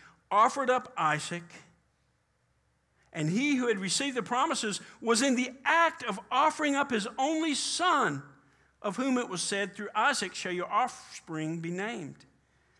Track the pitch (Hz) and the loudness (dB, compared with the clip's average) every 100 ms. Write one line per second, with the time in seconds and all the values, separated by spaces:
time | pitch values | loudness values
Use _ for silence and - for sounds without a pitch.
0 | - _ - 202 233 277 247 254 247 - | -20 _ -2 4 4 2 0 0 -2 -2
1 | 156 151 - 175 170 - - _ _ _ | 0 0 -2 -10 -12 -20 -20 _ _ _
2 | _ _ _ _ _ _ _ _ _ _ | _ _ _ _ _ _ _ _ _ _
3 | _ 165 151 202 285 262 240 202 190 - | _ -4 0 2 2 2 2 0 0 -2
4 | 277 247 170 247 320 269 214 - - - | -2 -2 -2 0 2 0 -2 -6 -10 -6
5 | 233 226 277 247 247 - - 320 330 - | 2 4 4 2 0 -2 2 4 4 2
6 | 240 208 - 254 311 302 294 277 277 226 | -6 -6 -2 2 4 2 0 2 0 0
7 | 220 - 277 320 320 269 - - 359 294 | -2 -2 0 2 0 -2 -2 0 2 4
8 | 196 139 - - _ _ _ _ 208 190 | 2 -2 -10 -20 _ _ _ _ -6 -2
9 | 269 247 - 180 - 196 196 196 202 214 | 0 0 0 -4 -2 -2 -4 -6 -4 2
10 | 262 254 190 - 185 175 170 202 254 - | 2 2 -4 -6 -6 -4 0 0 0 -4
11 | - - - 156 156 170 165 180 208 233 | -18 -18 -10 -4 -4 -4 -4 -6 -6 -8
12 | 139 139 - _ _ _ _ | -10 -14 -20 _ _ _ _